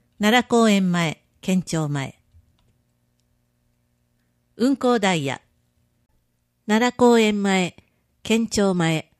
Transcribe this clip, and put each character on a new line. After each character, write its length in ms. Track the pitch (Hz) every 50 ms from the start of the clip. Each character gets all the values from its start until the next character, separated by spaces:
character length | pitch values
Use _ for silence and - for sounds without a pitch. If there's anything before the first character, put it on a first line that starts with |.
| _ _ _ _
奈 240 | 208 208 233 247 233
良 60 | -
公 200 | 247 233 226 220
園 220 | 202 196 190 180
前、 320 | 175 175 170 156 - - _ _ _ _
県 220 | - - 185 185
庁 260 | 160 - - 160 156 143
前。 320 | 143 139 135 - - _ _ _ _ - _ _ _ _ _ _ _ _ _ _ _ _ _ _ _ _ _ _ _ _ _ _ _ _ _ _ _ _ _ _ _ _ _ _ _ _ _ _ _ _ _ _ _ -
運 180 | 220 262 277
行 220 | - - 247 247 233
ダ 160 | 190 190 180
イ 120 | 165 139
ヤ。 140 | 135 123 - - _ _ _ _ _ _ _ _ _ _ _ _ _ _ _ _ _ _ _ _ _ _ _ _ -
奈 260 | 208 220 247 247 -
良 20 |
公 220 | - 247 240 233 226
園 240 | 220 214 208 202
前、 340 | 196 196 190 190 180 165 - - _ _ _ _ _ _ _ _
県 260 | _ - 220 226 233 220
庁 280 | - 220 202 196 185
前、 360 | 180 165 160 160 156 - - _